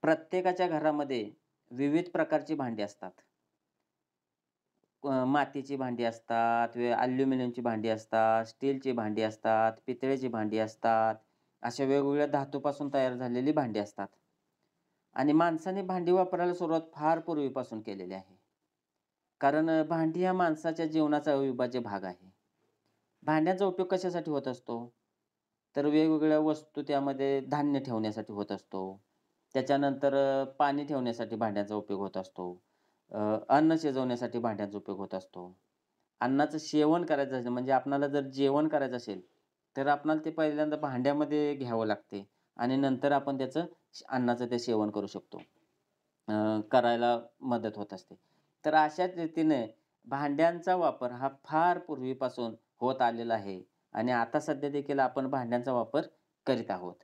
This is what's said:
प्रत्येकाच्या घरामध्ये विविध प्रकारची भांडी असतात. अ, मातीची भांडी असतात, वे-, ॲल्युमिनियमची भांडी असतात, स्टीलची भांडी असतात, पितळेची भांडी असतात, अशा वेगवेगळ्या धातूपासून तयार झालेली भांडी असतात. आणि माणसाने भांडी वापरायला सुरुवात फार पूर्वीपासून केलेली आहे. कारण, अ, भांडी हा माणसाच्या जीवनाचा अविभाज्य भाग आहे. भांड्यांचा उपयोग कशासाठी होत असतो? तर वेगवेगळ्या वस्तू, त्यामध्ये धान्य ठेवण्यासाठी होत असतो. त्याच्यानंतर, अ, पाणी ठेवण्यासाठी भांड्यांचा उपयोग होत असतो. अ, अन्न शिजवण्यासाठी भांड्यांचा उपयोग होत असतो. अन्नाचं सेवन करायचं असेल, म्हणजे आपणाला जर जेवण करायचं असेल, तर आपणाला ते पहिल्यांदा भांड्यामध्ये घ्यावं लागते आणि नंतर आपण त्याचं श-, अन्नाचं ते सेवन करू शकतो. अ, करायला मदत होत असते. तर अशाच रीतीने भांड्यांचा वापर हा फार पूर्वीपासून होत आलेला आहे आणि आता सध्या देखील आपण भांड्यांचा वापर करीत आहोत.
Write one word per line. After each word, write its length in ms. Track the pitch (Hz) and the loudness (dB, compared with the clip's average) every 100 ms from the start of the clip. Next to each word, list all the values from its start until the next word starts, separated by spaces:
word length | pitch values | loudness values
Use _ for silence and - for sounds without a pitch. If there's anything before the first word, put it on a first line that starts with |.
प्रत्येकाच्या 640 | 156 160 - 185 160 180 180 | 4 2 0 0 0 2 0
घरामध्ये 640 | 156 151 147 143 127 104 - _ _ _ | 2 2 0 -2 -4 -4 -10 _ _ _
विविध 380 | 123 143 156 180 | -2 0 0 0
प्रकारची 460 | 175 160 156 147 151 | -2 0 0 -2 -4
भांडी 280 | 127 110 | -4 -4
असतात. 280 | 101 - 92 - _ _ _ _ _ _ _ _ _ _ _ _ _ _ _ _ _ _ | -6 -6 -14 -16 _ _ _ _ _ _ _ _ _ _ _ _ _ _ _ _ _ _
अ, 220 | 139 131 127 | -2 0 2
मातीची 500 | 143 135 139 135 139 | 2 2 -4 -6 -6
भांडी 280 | 127 117 | -4 -2
असतात, 760 | 117 113 _ 117 117 117 117 120 | -2 -4 _ 0 2 2 0 0
वे-, 160 | 120 | 0
ॲल्युमिनियमची 680 | 117 127 127 135 131 123 120 | 2 0 2 2 2 -2 -2
भांडी 280 | 117 113 110 | -4 -2 0
असतात, 560 | 110 - 113 110 113 113 | -2 0 2 4 4 0
स्टीलची 460 | - 139 135 135 | -2 -2 0 0
भांडी 300 | 120 107 107 | -2 0 0
असतात, 520 | 110 110 110 110 113 113 - | -2 0 2 4 2 0 -8
पितळेची 400 | 123 131 135 127 | -4 0 0 -2
भांडी 300 | 117 107 110 | -2 -2 0
असतात, 580 | 110 - 117 113 113 110 _ _ _ _ | -2 0 2 4 2 0 _ _ _ _
अशा 220 | 120 120 | -8 -2
वेगवेगळ्या 440 | 135 139 139 143 147 | 2 2 2 2 2
धातूपासून 600 | 143 139 139 143 143 143 | 0 -2 -4 -4 -4 -2
तयार 200 | 139 131 | 0 0
झालेली 380 | 123 127 120 131 | -2 -2 0 2
भांडी 280 | 151 127 107 | 2 0 -2
असतात. 280 | 101 - 98 _ _ _ _ _ _ _ _ _ _ | -4 -6 -10 _ _ _ _ _ _ _ _ _ _
आणि 200 | - 139 | 0 4
माणसाने 480 | 151 170 160 185 190 | 6 4 2 -4 -6
भांडी 300 | 185 185 170 | -4 -2 4
वापरायला 420 | 185 180 180 175 | 4 4 2 0
सुरुवात 280 | 175 170 160 160 | 0 0 0 -2
फार 260 | 147 151 165 | -2 0 0
पूर्वीपासून 640 | 156 156 139 131 123 110 | 0 -2 -2 -2 -6 -8
केलेली 320 | 110 98 90 | -10 -10 -8
आहे. 260 | 95 92 92 _ _ _ _ _ _ _ _ _ _ | -10 -14 _ _ _ _ _ _ _ _ _ _ _
कारण, 280 | 139 151 160 | 2 2 2
अ, 140 | 160 | 2
भांडी 400 | 156 165 160 165 | 2 0 0 0
हा 100 | 185 | 0
माणसाच्या 520 | 185 175 156 165 160 160 | 2 2 0 -4 -4 -2
जीवनाचा 480 | 160 151 147 151 | 0 2 2 2
अविभाज्य 460 | 139 139 123 123 123 | 2 0 -2 -2 -2
भाग 240 | 117 98 | -6 -6
आहे. 280 | 92 90 92 _ _ _ _ _ _ _ _ _ | -8 -12 -20 _ _ _ _ _ _ _ _ _
भांड्यांचा 420 | - 156 160 185 196 | 0 2 2 2 0
उपयोग 220 | 180 185 | 0 -2
कशासाठी 440 | 175 185 175 160 | 0 0 -4 -2
होत 160 | 147 131 | -4 -4
असतो? 460 | 123 - 117 120 _ _ _ _ _ _ _ _ - | -8 -8 -8 -8 _ _ _ _ _ _ _ _ -2
तर 100 | 147 | 2
वेगवेगळ्या 540 | 151 156 156 156 151 | 4 4 4 4 4
वस्तू, 420 | 156 151 - - | 2 0 -6 -10
त्यामध्ये 600 | 139 139 139 131 139 139 | -2 0 0 0 0 0
धान्य 380 | 135 147 147 139 | 0 0 2 0
ठेवण्यासाठी 540 | 135 113 110 107 107 | 0 -2 -2 -4 -8
होत 180 | 104 101 | -6 -4
असतो. 500 | 98 _ 95 95 98 _ _ _ _ _ | -6 _ -8 -8 -10 _ _ _ _ _
त्याच्यानंतर, 600 | 131 131 139 143 135 143 135 | -4 0 2 2 0 0 2
अ, 280 | 135 135 | 2 0
पाणी 420 | 135 - 143 143 143 | -2 0 0 2 -2
ठेवण्यासाठी 500 | 143 123 117 110 113 | -2 -2 -4 -6 -2
भांड्यांचा 400 | 113 104 101 107 | -2 0 -2 -4
उपयोग 240 | - 98 | -4 -6
होत 180 | 98 95 | -4 -6
असतो. 440 | 92 - 90 90 _ _ _ _ _ | -10 -10 -10 -10 _ _ _ _ _
अ, 80 | 107 107 107 - | -4 -2 -2 4
अन्न 260 | 139 160 160 | 4 6 4
शिजवण्यासाठी 600 | 156 131 127 120 120 120 | 0 -2 -2 -2 -4 -2
भांड्यांचा 380 | 117 104 104 104 | -4 -4 -6 -6
उपयोग 200 | 95 95 | -8 -8
होत 160 | 95 | -6
असतो. 440 | 95 - 90 90 92 _ _ _ _ _ _ | -8 -10 -16 -16 -18 _ _ _ _ _ _
अन्नाचं 380 | 123 135 147 156 | 0 2 0 -2
सेवन 480 | - 151 151 170 165 | -2 2 4 4 2
करायचं 340 | 147 135 131 | 0 0 -2
असेल, 100 | 120 | -2
म्हणजे 220 | 123 127 | -4 0
आपणाला 360 | 131 135 139 143 | 0 2 0 0
जर 140 | 143 | 0
जेवण 460 | 135 131 139 143 156 | -2 0 2 4 2
करायचं 300 | 151 135 123 | 0 0 -4
असेल, 240 | 113 95 - _ _ _ _ - | -8 -10 -12 _ _ _ _ -2
तर 100 | 135 | 2
आपणाला 340 | 143 156 156 156 | 2 2 0 -2
ते 60 | |
पहिल्यांदा 460 | 160 156 147 151 151 | 0 0 2 0 0
भांड्यामध्ये 800 | 151 127 127 143 147 151 147 143 | -2 0 0 2 2 2 0 -2
घ्यावं 300 | 127 113 110 | -2 0 0
लागते 420 | 101 _ 101 101 _ _ - | -2 _ -12 -12 _ _ -4
आणि 200 | 120 135 | 0 2
नंतर 340 | 139 123 143 | 2 2 2
आपण 260 | 139 139 135 | 2 0 -4
त्याचं 280 | 131 156 175 - _ | -2 -2 -4 -10 _
श-, 100 | - - | -20 -6
अन्नाचं 420 | 131 123 120 120 | -2 0 0 0
ते 80 | 120 | -2
सेवन 300 | 120 110 107 | 0 0 0
करू 180 | 104 98 | -2 -6
शकतो. 300 | 92 - - - _ _ _ _ _ _ _ - | -10 -12 -18 -18 _ _ _ _ _ _ _ -4
अ, 320 | 107 107 110 107 | 0 0 0 2
करायला 480 | 131 120 117 120 120 - _ | 4 4 2 2 0 -2 _
मदत 300 | 135 120 110 104 | -4 -2 -2 -6
होत 180 | 101 | -10
असते. 220 | 95 _ 95 _ _ _ _ 151 | -12 _ -20 _ _ _ _ 2
तर 80 | |
अशाच 420 | 156 151 156 180 180 | 4 4 2 -2 -2
रीतीने 520 | 160 165 156 139 110 - _ _ - | -4 2 2 2 0 -10 _ _ -8
भांड्यांचा 720 | 139 147 143 165 175 175 185 | -4 -2 2 2 2 0 2
वापर 360 | 160 127 123 | 2 0 -6
हा 180 | 123 135 139 | -4 -6 -6
फार 340 | - 156 175 170 | -4 2 2 2
पूर्वीपासून 800 | 170 139 127 127 127 127 117 110 _ _ | -4 -6 -6 -4 -4 -2 -6 -6 _ _
होत 200 | 123 131 | -2 2
आलेला 320 | 120 117 117 | 2 0 -2
आहे 300 | 113 101 92 - _ _ | -2 -2 -10 -14 _ _
आणि 180 | - 123 | -2 0
आता 280 | 123 117 151 | 2 0 -2
सध्या 300 | 147 139 143 | -2 -4 -2
देखील 300 | 143 139 139 | -4 -2 0
आपण 280 | 127 - 135 | 0 0 -2
भांड्यांचा 460 | 139 120 123 127 | -4 -2 -2 0
वापर 280 | 123 113 143 165 _ _ _ - | -2 0 -2 -4 _ _ _ -2
करीत 260 | 123 113 | -2 -2
आहोत. 240 | 95 90 90 | -6 -6 -14